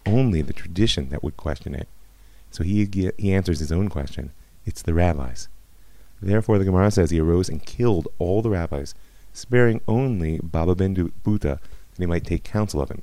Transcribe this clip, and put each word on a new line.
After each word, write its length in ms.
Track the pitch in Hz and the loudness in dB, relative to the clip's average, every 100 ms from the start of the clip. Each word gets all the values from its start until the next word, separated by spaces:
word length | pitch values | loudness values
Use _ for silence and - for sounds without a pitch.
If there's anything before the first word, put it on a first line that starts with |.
| - | 2
only 360 | 113 131 85 | 4 4 2
the 100 | 73 | 0
tradition 560 | - - 87 110 - 67 | -2 -4 0 0 0 -4
that 120 | 71 | -4
would 140 | - - | -6 -6
question 380 | - 71 - | -6 -6 -6
it." 140 | 69 - - - - - - - | -10 -10 -14 -20 -20 -20 -20 -14
So 140 | - | -6
he 220 | 85 104 104 | 0 0 0
ge-, 260 | 98 92 - | 0 -2 -2
he 160 | 101 | 0
answers 280 | 95 90 76 | 2 2 0
his 120 | 73 | 0
own 160 | 82 101 | 0 0
question. 440 | 71 71 - 67 - - - - | -2 -6 -8 -10 -12 -20 -14 -10
It's 160 | - | -8
the 120 | - | 0
rabbis. 540 | 82 87 76 67 64 - - - - - - - - | 4 4 2 -2 -4 -6 -10 -18 -20 -20 -20 -20 -8
Therefore, 380 | 98 101 107 104 | 0 0 4 2
the 60 | |
Gemara 260 | 95 92 101 | 4 4 4
says 200 | 101 82 | 4 4
he 100 | 82 | 4
arose 280 | 80 87 92 | 4 2 2
and 160 | 76 | -2
killed 440 | - - 120 95 76 - | -6 0 2 2 0 -2
all 240 | 87 98 | 0 0
the 80 | 113 | 0
rabbis, 440 | 95 82 73 73 - - - - | 0 -2 -4 -8 -12 -18 -20 -18
sparing 480 | - - 123 120 110 - | -16 0 6 6 4 2
only 520 | 113 135 107 80 80 | 2 2 0 0 -2
Baba 320 | 85 85 82 | -2 0 2
ben 200 | 90 95 | 2 2
Du-, 180 | 95 85 - | 0 -2 -2
Buta, 360 | - 104 78 69 | 0 0 0 -4
that 0 | - - - - | -6 -12 -12 -6
he 100 | 90 | -2
might 180 | 85 | -2
take 180 | 67 85 | -2 -4
counsel 380 | - 107 101 76 | -2 -2 -2 -2
of 100 | 65 | -4
him, 120 | 69 | -6